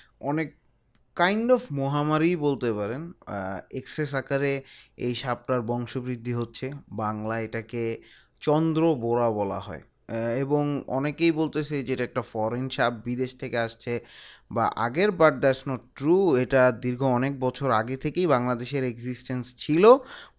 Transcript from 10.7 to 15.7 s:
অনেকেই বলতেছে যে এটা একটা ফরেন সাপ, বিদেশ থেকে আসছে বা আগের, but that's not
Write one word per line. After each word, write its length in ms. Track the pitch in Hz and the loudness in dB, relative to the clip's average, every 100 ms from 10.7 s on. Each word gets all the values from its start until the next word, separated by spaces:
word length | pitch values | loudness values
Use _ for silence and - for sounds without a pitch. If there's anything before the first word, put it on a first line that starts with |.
| 143 - | -2 -4
অনেকেই 440 | 131 147 147 170 | -4 -2 0 2
বলতেছে 520 | 156 156 151 143 147 | 2 0 -2 -4 -4
যে 100 | 131 | -4
এটা 100 | 131 | -4
একটা 180 | 123 131 | -4 -4
ফরেন 480 | 113 110 110 120 131 | -6 -4 -4 -4 -4
সাপ, 240 | - 120 120 117 | -2 -2 -2 -6
বিদেশ 300 | 123 127 - | -4 -6 -8
থেকে 180 | 131 117 | -6 -2
আসছে 420 | 113 - - 120 - - - - - | -4 -4 -6 -6 -8 -18 -20 -20 -6
বা 200 | 113 110 - | -2 0 0
আগের, 340 | 117 135 208 | -2 2 2
but 220 | 175 156 | 6 4
that's 360 | 135 139 131 | 6 2 2
not 340 | 143 | -2